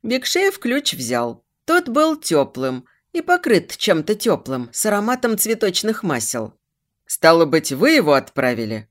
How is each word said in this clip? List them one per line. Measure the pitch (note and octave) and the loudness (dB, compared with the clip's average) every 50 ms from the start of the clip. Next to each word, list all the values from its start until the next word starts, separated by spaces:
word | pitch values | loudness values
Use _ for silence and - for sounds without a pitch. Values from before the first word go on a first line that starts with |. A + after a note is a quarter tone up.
| - | -4
Бекшеев | A3 B3 C4 B3+ - - F4 G4 G4 F#4+ - | -2 -4 -4 -2 -2 -2 0 0 0 -2 -2
ключ | - A#3+ B3 C#4+ C#4+ - F#3 | -4 -2 -2 0 -2 -4 -6
взял. | F3 - A3+ B3+ A#3+ - A#2+ - - _ _ _ _ _ | -6 -4 -2 -2 -2 -2 -2 -6 -10 _ _ _ _ _
Тот | - E4 F4+ F4 C4+ | 0 0 0 0 0
был | A3+ C#4+ D#4 D#4+ D#4 | 0 2 2 2 0
тёплым | D4+ - - E3+ D3 C3+ - _ B2+ C3 C3 B2+ B2+ B2 _ _ _ _ _ _ | -4 -4 0 2 2 2 0 _ -6 -4 -4 -4 -6 -10 _ _ _ _ _ _
и | F4 | -8
покрыт | D#4+ - F4+ F4+ F4+ D#4 A3+ F3+ - - - | 0 0 0 0 2 2 2 2 2 -2 -12
чем-то | - - - F3+ D#3+ D#3 - G#3+ | -6 0 0 0 0 2 -2 -4
тёплым, | G#3+ - A#3 F#3 - - B2+ C3 B2+ B2 A#2 - | -2 0 0 0 -2 -2 -6 -6 -6 -8 -8 -8
с | - - | -4 -2
ароматом | G#3+ G3+ G3+ G#3 A3 B3+ B3+ - A#3+ A3 | 0 0 0 0 -2 -2 0 0 -2 -2
цветочных | - - A3 A3+ A3 - G3 F3+ - - G#3+ A3 G#3+ - | -2 -2 -2 -2 0 0 -2 0 -2 -2 -2 -4 -2 -2
масел. | F3+ C#3+ A#2+ A2+ - - A#2+ A2 G#2+ _ _ _ _ _ _ _ _ _ _ _ | -4 -2 -2 -4 -4 -6 -6 -8 -8 _ _ _ _ _ _ _ _ _ _ _
"Стало | _ - - - D#3+ E3 E3+ E3 | _ -8 2 6 6 6 6 4
быть, | D3 D3 D#3+ D#3 - | 4 2 0 0 -2
вы | C3+ C3 F#3+ C#4+ | -2 2 2 4
его | D#4+ D4 D#3+ D3+ C#3+ | 4 4 4 4 2
отправили?" | C3+ C3 - _ - C#3 B2+ B2 A2 A#2 G#2+ A2+ G#2+ G#2+ _ | 2 2 -2 _ -2 -2 -2 -2 -2 -6 -6 -6 -10 -10 _